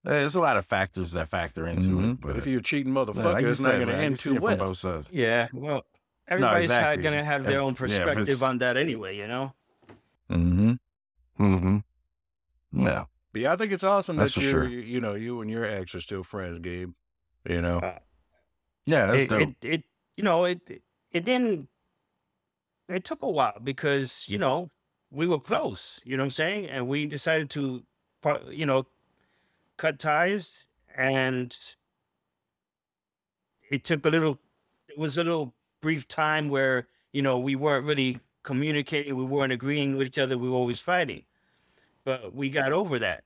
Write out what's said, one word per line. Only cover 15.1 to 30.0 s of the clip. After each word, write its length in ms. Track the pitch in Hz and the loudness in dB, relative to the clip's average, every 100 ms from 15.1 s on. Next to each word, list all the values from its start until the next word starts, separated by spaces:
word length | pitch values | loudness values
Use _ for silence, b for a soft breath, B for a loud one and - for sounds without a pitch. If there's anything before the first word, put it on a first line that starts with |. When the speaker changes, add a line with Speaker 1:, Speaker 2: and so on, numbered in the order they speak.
Speaker 2:
you 260 | 101 113 120 | -4 -6 -6
and 100 | 107 | -6
your 140 | 113 | -4
ex 300 | 110 101 90 | -4 -4 -6
are 60 | 90 | -10
still 220 | - 98 | -8 -8
friends, 360 | 90 104 90 85 | -8 -8 -8 -8
Gabe. 340 | 87 90 90 - _ _ _ _ - | -8 -8 -10 -14 _ _ _ _ -2
You 140 | 87 | 0
know? 160 | 87 87 | 2 0
Speaker 3:
Uh, 200 | 92 - _ _ _ _ _ _ _ _ | -2 -8 _ _ _ _ _ _ _ _
Speaker 1:
Yeah, 220 | - 151 101 | 0 2 4
that's 160 | 131 | 4
Speaker 3:
it, 60 | 127 | 4
Speaker 1:
dope. 100 | 110 | 2
Speaker 3:
it, 140 | 147 - | 2 -2
it, 220 | 127 160 - _ _ - | -4 -4 -6 _ _ -2
you 80 | |
know, 200 | 202 170 | 2 4
it, 380 | 180 175 - - _ _ _ | 2 0 -8 -20 _ _ _
it 140 | 175 | -4
didn't, 440 | 185 254 240 170 135 _ _ _ _ _ _ _ _ _ _ _ - | 0 2 2 -2 -6 _ _ _ _ _ _ _ _ _ _ _ -8
it 160 | 180 | -6
took 180 | - 311 | -6 -6
a 80 | 269 | -2
while 280 | 156 117 104 | 2 2 0
because, 640 | 127 131 151 139 131 - - | -8 -2 0 0 0 -6 -4
you 100 | 101 | 0
know, 320 | 151 147 175 _ _ _ _ | 2 0 -2 _ _ _ _
we 160 | 139 170 | -4 0
were 140 | 156 | 0
close, 600 | - 175 302 98 - - | 0 -2 -2 -6 -10 -12
you 120 | 123 135 | -6 -2
know 60 | |
what 40 | 139 | -2
I'm 40 | |
saying? 360 | 131 160 208 170 | -2 -2 -2 -6
And 200 | 135 123 | -6 -2
we 180 | 143 147 | -2 -4
decided 420 | 147 - 160 147 | -4 0 0 -2
to, 320 | 147 139 127 - _ _ _ | -4 -4 -6 -12 _ _ _
par-, 180 | 151 147 - | -2 -2 -6
you 160 | - 151 | -4 0
know, 200 | 131 127 _ _ _ _ _ _ _ _ - | 0 0 _ _ _ _ _ _ _ _ -4
cut 200 | 160 | -4
ties, 680 | 143 | -2